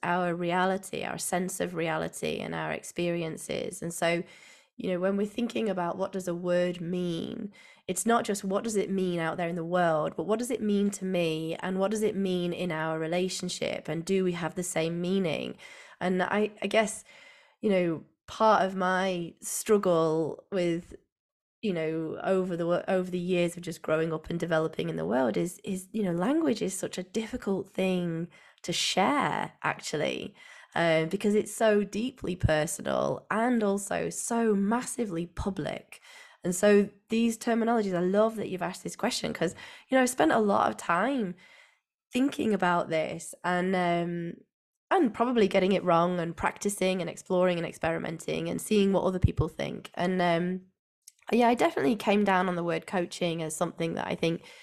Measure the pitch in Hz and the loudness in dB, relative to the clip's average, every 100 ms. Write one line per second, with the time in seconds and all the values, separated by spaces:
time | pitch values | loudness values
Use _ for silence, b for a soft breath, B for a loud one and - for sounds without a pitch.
0 | 175 180 175 170 170 180 185 190 196 - | -2 0 0 -2 0 2 2 0 -4 -8
1 | - - - 180 180 - 175 170 165 160 | -6 -6 -4 -2 -2 -4 -4 -2 -2 -2
2 | 165 - 165 - - 165 156 - - - | -4 -4 -4 -4 -6 -6 -4 -6 -8 -4
3 | 175 170 160 151 - - - - 170 - | -2 -2 -4 -8 -6 -6 -6 -8 -8 -2
4 | 170 170 - B B B B - 180 180 | 0 0 -4 B B B B -10 -6 -2
5 | 190 196 208 - 233 226 220 185 170 - | 0 0 -2 -4 -4 -2 -2 -2 -4 -4
6 | 190 190 180 170 180 175 180 175 170 180 | -4 -4 -6 -4 0 2 2 -2 -4 -2
7 | 175 165 - - 202 B B B - 185 | -2 -4 -6 -6 -10 B B B -6 -2
8 | 226 233 226 202 196 196 226 208 - 190 | 2 2 2 -4 -2 -2 0 -2 0 0
9 | 185 170 160 175 170 175 165 180 170 156 | 0 0 -2 -2 -4 -4 0 2 4 2
10 | 160 - 165 220 247 262 208 202 202 202 | 0 -2 -2 -2 -2 -2 0 2 2 0
11 | 185 180 165 156 160 - 185 185 196 220 | -2 0 0 -2 -4 -4 -4 0 0 2
12 | 214 190 196 180 175 165 180 156 160 160 | 0 0 0 0 0 -2 -2 -2 -2 -2
13 | 160 175 185 - 180 - - - - 160 | -2 0 -2 -4 -6 -4 -4 -4 -4 -4
14 | 165 190 185 170 160 180 180 - 165 170 | 0 2 2 0 -4 -4 -4 -2 -2 -2
15 | 175 196 165 - - - B B B B | 0 0 0 -2 -6 -10 B B B B
16 | 180 185 175 208 208 - 202 208 208 - | -2 0 0 0 -2 -2 0 2 2 -2
17 | B B B B B B 220 190 170 151 | B B B B B B 0 2 2 -2
18 | - _ - - 220 208 190 190 185 185 | -8 _ -10 2 4 6 4 0 0 2
19 | 190 180 165 - - - - 208 190 165 | 0 -2 -6 -10 -8 -6 2 4 6 4
20 | 160 160 156 - - 196 175 170 - - | 4 2 0 -4 -4 0 0 0 -6 -18
21 | _ _ _ _ _ _ 214 170 160 160 | _ _ _ _ _ _ -2 0 0 -2
22 | 160 - - 190 185 170 170 175 - 190 | -4 -4 0 2 2 0 0 0 2 0
23 | 185 180 175 175 175 175 170 165 - 156 | 0 -4 0 2 2 -2 -10 -8 -2 0
24 | 165 156 - 170 170 160 160 - 165 165 | 0 -2 -4 -4 0 2 0 -2 -4 -4
25 | 160 247 254 196 170 - - 185 185 220 | -2 0 0 0 -2 -4 -8 -8 -6 -4
26 | 190 170 190 320 302 214 208 - - - | -2 0 0 2 0 0 -2 -4 -6 -8
27 | 180 226 220 247 208 190 - - 185 185 | -6 -6 -6 -6 -2 -2 -4 -2 0 0
28 | 175 165 170 B B B - 165 - 185 | 0 -4 -6 B B B -6 -2 0 2
29 | 220 285 170 - - - 151 143 - 151 | 2 2 0 -2 -4 -4 -4 -4 -4 -4
30 | 67 64 - B B B B - 165 160 | -2 -4 -8 B B B B 0 2 4
31 | 160 196 208 208 - - 220 208 202 202 | 2 0 2 2 0 2 4 4 2 -2
32 | 254 - - 180 - 151 160 - 139 64 | -6 -6 -6 0 2 2 0 -2 -2 0
33 | 139 143 - 208 240 233 208 202 202 175 | 0 -2 -2 0 2 2 2 0 -2 -2
34 | 170 - - 233 226 202 202 233 254 - | -2 -6 -4 0 2 2 2 0 -2 -6
35 | 214 165 175 - 202 190 147 - - - | -4 -4 -6 -6 -4 -4 -4 -6 -10 -20
36 | B B B B 175 180 208 208 202 - | B B B B -4 2 6 6 6 -2
37 | - 226 233 226 240 226 226 233 202 175 | -2 2 2 0 0 2 2 2 2 0
38 | 180 202 220 226 - 180 170 - - - | 4 4 4 2 -6 -4 -6 -6 -10 -4
39 | 226 - - - 170 - B B - 262 | -2 -2 -4 -2 -2 -2 B B 0 4
40 | 247 - 311 226 208 214 - 214 - 170 | 4 4 4 4 4 4 2 0 0 0
41 | 233 277 185 - B B B B _ _ | 2 0 -4 -6 B B B B _ _
42 | _ 247 277 - 220 196 180 175 - 160 | _ 0 0 2 0 2 4 2 2 -2
43 | - 165 - - 175 180 185 185 175 170 | -2 -6 -12 -6 -2 0 2 2 2 2
44 | 170 170 170 - _ _ _ _ - 359 | 0 -4 -6 -10 _ _ _ _ 0 2
45 | 254 - 240 240 190 196 185 190 175 165 | 2 2 2 4 4 4 4 2 4 4
46 | 175 180 165 165 - - 202 202 185 185 | 4 0 -4 -2 -4 -2 -4 0 0 0
47 | 165 - - 180 185 175 165 - 160 165 | -4 -8 0 2 4 2 -4 -4 -2 -2
48 | - 160 - 160 165 175 - 214 196 190 | -4 -6 -6 -4 -2 -4 0 2 4 4
49 | 185 185 - - 156 - 139 - - - | 2 2 2 2 -2 -4 -6 -8 -10 -4
50 | 180 185 175 165 180 185 185 _ _ _ | -2 0 2 2 0 -4 -10 _ _ _
51 | - - - 233 240 240 330 - 269 208 | -20 -18 -2 4 4 4 2 2 0 2
52 | - 202 202 185 185 175 170 165 - 190 | 2 4 4 4 2 0 -2 -4 -2 -4
53 | 175 - 175 165 156 - 170 - 165 - | -4 -2 -2 -2 -4 -2 -4 -2 -4 -2
54 | - 175 170 165 B B | -4 -2 -2 -2 B B